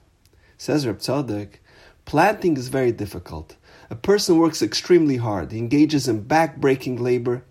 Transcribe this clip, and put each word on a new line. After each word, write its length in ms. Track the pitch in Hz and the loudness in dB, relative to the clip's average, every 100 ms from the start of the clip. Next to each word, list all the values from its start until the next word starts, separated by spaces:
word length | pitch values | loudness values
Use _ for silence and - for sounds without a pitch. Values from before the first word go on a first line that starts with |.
| _ _ _ _ _ _ | _ _ _ _ _ _
Says 300 | - 147 131 | -2 0 0
Reb 140 | 98 | -4
Tzadok, 580 | - 131 127 104 104 - _ _ - _ - | -4 -4 -2 -6 -8 -16 _ _ -20 _ -4
"Planting 500 | 147 185 214 185 139 | 2 2 2 0 -2
is 120 | 123 | -2
very 240 | 131 123 | 0 0
difficult. 640 | 110 101 90 - 80 80 - _ - - | -2 -6 -10 -14 -16 -16 -20 _ -20 -16
A 40 | |
person 440 | 120 - 208 202 165 | -8 0 0 4 4
works 240 | 165 156 | 4 2
extremely 560 | 107 - - 180 151 127 | -4 -4 4 4 4 0
hard. 340 | 117 101 73 | -2 -4 -6
He 60 | 110 | -8
engages 500 | 117 143 151 147 127 | -2 4 4 2 0
in 140 | 110 | -4
back-breaking 800 | 104 156 160 139 135 135 - 123 | 0 0 0 0 0 0 -2 -4
labor 400 | 123 123 120 123 - | -2 -2 -2 -6 -6